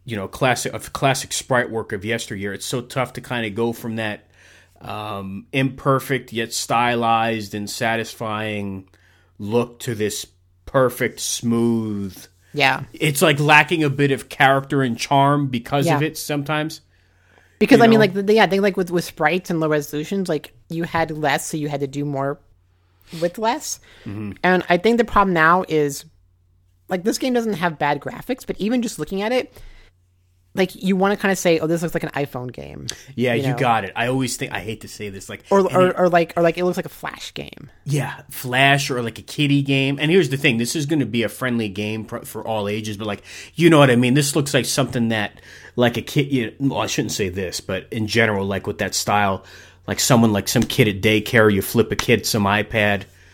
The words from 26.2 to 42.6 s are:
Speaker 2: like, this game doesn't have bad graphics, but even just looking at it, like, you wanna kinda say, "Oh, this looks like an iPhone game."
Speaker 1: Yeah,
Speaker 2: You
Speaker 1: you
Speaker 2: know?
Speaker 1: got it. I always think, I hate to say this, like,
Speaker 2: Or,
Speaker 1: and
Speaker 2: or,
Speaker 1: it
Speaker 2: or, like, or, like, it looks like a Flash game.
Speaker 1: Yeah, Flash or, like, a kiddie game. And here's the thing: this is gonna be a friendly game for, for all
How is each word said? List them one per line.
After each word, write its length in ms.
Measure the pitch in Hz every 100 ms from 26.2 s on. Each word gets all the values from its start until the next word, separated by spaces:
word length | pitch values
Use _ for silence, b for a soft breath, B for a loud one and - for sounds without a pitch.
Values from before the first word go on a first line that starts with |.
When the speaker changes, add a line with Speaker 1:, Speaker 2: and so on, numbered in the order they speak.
| _ _ _ _ _ _ _
Speaker 2:
like, 160 | 190
this 120 | 185 240
game 160 | 262
doesn't 220 | 247 226
have 240 | 180 175 151
bad 220 | 147 143
graphics, 440 | 131 - - 262
but 160 | - 180
even 220 | 196 247
just 160 | 240 -
looking 240 | 151 190
at 100 | 208
it, 240 | 254 294 b b b b _ _ _ _ _ _ -
like, 180 | 185
you 200 | - 185
wanna 220 | 190 196 202
kinda 180 | 202
say, 240 | 185 185 165
"Oh, 80 | 156
this 160 | 170
looks 120 | 165
like 80 | 165
an 80 | 160
iPhone 420 | - 143 131 127
game." 340 | - - 143 131 B B
Speaker 1:
Yeah, 200 | - 123
Speaker 2:
You 80 | 117
Speaker 1:
you 60 | 135
Speaker 2:
know? 40 | 120
Speaker 1:
got 280 | 127 113
it. 80 | 95 -
I 120 | 117
always 280 | 131 127 -
think, 160 | 135
I 80 | 101
hate 220 | 92 107
to 60 | 98
say 200 | - 104
this, 200 | 95 -
like, 160 | 104 -
Speaker 2:
Or, 100 | 196
Speaker 1:
and 80 | 190
Speaker 2:
or, 120 | 170 185
Speaker 1:
it 60 | -
Speaker 2:
or, 100 | 180
like, 260 | 170 165 -
or, 60 |
like, 160 | 170 170
it 60 |
looks 120 | 180 180
like 100 | 156
a 40 |
Flash 440 | - - - -
game. 360 | - - - - -
Speaker 1:
Yeah, 360 | - 143 135 - -
Flash 600 | - 127 127 139 139 139
or, 100 | 123
like, 180 | 117 113
a 40 |
kiddie 400 | - - 147 143
game. 360 | 139 139 135 143
And 120 | 151
here's 180 | 190 147
the 80 | 135
thing: 220 | 151 113
this 180 | 120 170
is 100 | 143
gonna 200 | 160 117
be 160 | 117
a 60 | 107
friendly 400 | - 127 117 107
game 360 | 95 104 110
for, 160 | 110 120
for 260 | - - -
all 220 | 110